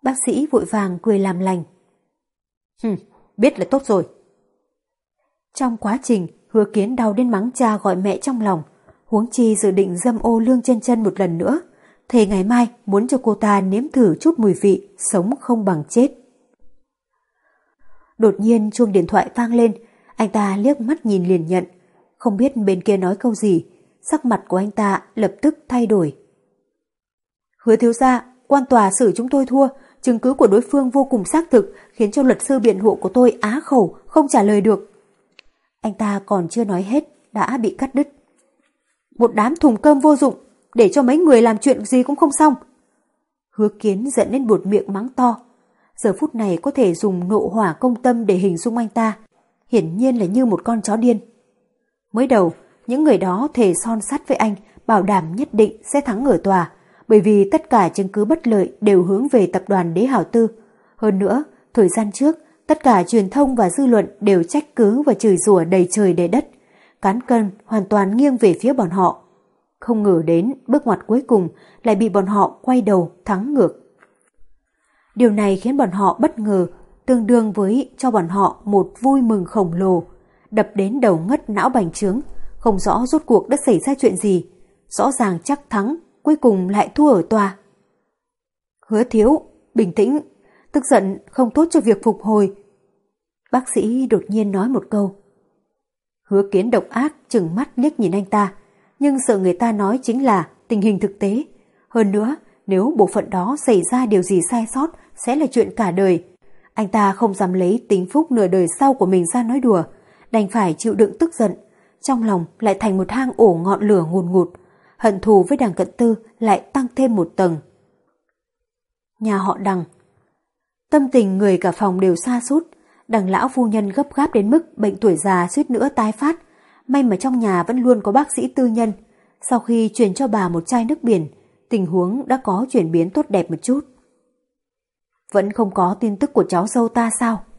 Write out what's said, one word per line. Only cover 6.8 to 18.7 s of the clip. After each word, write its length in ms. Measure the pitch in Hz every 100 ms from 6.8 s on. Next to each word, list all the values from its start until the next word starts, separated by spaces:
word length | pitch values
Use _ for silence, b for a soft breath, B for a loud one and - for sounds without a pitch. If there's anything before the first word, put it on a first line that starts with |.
| 202 254
đau 160 | 226
đến 180 | 202 247
mắng 200 | 202 233
cha 240 | - 240 208
gọi 180 | 202 180
mẹ 220 | 196 -
trong 220 | - 247
lòng, 220 | 214 175 151 b b b
huống 260 | _ 214 233
chi 260 | - 226 214
dự 140 | 208
định 260 | 190 190 175
dâm 140 | 247 226
ô 200 | 233 226
Lương 240 | 226 254
Chân 180 | 240 240
Chân 220 | 233 240
một 180 | 208 190
lần 180 | 185 165
nữa, 220 | - 302 - b b b _
thề 180 | 247 208
ngày 180 | 196
mai 240 | 196 240 233 _ -
muốn 220 | 202 240
cho 100 | 262
cô 120 | 240
ta 260 | 208 208 202
nếm 280 | 190 196 294
thử 260 | 285 220 156
chút 180 | 320 330
mùi 160 | 214
vị 340 | 175 202 185 - _
sống 320 | - 208 180 277
không 240 | - 233
bằng 180 | 196 165 147
chết. 200 | 233 269 - _ _ _ _ - - _ _ _ _ _ _ _ _ _ _ - - _ _
Đột 160 | 214 196
nhiên 320 | 214 233 214